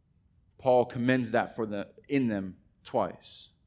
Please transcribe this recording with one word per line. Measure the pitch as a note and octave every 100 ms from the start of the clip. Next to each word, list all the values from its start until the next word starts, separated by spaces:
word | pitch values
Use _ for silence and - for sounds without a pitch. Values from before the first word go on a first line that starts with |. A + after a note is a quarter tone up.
| _ _ _ _ _ _
Paul | B2+ B2+
commends | A#2 B2 B2 C3 A2+
that | A2+ F#2 -
for | G#2+
the, | G2+ F#2 - -
in | C#3 A#2+
them | G2+ F#2+ - _ _
twice. | - B2 F2+ - - - - _